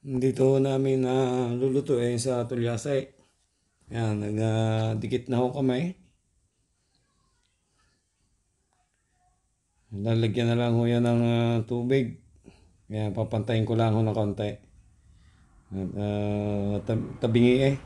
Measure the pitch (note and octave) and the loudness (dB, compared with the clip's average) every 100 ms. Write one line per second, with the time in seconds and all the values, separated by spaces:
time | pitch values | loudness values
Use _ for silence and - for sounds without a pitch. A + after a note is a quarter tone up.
0 | C#3+ B2+ C3 B2+ C3 C3+ C3+ C3+ C3+ C3 | -4 0 0 4 4 4 2 2 0 0
1 | B2+ B2+ B2+ B2+ A#2+ A#2+ C3+ C3 D3+ B2+ | 2 2 2 0 -2 0 0 0 0 0
2 | A#2+ A#2+ B2+ B2 A#2+ B2 A#2 A2+ C#3+ C3+ | 0 -2 -2 -2 -2 -2 -2 -2 -2 -2
3 | C3 _ _ _ _ _ _ _ _ A#2 | -4 _ _ _ _ _ _ _ _ -4
4 | A2+ G#2 G#2 G#2+ A2 A2 A2+ A2 A2 A2 | -2 -2 -2 -2 0 0 0 0 -2 -4
5 | A2+ B2 A#2+ A#2+ B2+ C3+ C3 B2+ F3 F#3 | -4 -4 -2 0 0 0 -2 0 -4 -8
6 | _ _ _ _ _ _ _ _ _ _ | _ _ _ _ _ _ _ _ _ _
7 | _ _ _ _ _ _ _ _ _ _ | _ _ _ _ _ _ _ _ _ _
8 | _ _ _ _ _ _ _ _ F5 _ | _ _ _ _ _ _ _ _ _ _
9 | _ _ _ _ _ _ _ _ _ G2+ | _ _ _ _ _ _ _ _ _ -6
10 | G#2+ A2+ A2+ A#2 A#2 A#2 A#2+ A#2 A#2 A#2+ | 0 2 2 2 0 2 2 2 2 2
11 | A#2+ A#2+ A#2 A#2 A#2 A#2 A2 A#2+ A#2+ C3+ | 2 2 2 2 2 0 -2 -4 0 0
12 | A#2+ - _ _ - - _ _ _ G#2+ | 0 -8 _ _ -20 -20 _ _ _ -4
13 | G#2+ G#2 A2 A2+ G#2 A2+ A2 A2+ A2+ A2 | -2 -2 -2 -2 0 0 0 2 2 2
14 | A2 G#2 G#2 G2 G#2 G#2 - - - _ | 0 0 -2 -2 -6 -8 -18 -20 -20 _
15 | _ - - _ _ - _ F#2+ F#2+ G2+ | _ -20 -20 _ _ -20 _ -8 -6 -4
16 | G#2 G#2 G#2 G#2 G#2 G#2 G2+ G#2 - A2+ | -4 -2 -2 -2 -2 -2 -2 -4 -2 -4
17 | G#2+ - A#2+ A#2 A#2+ B2+ C3+ C3+ | -4 -6 0 4 6 6 2 0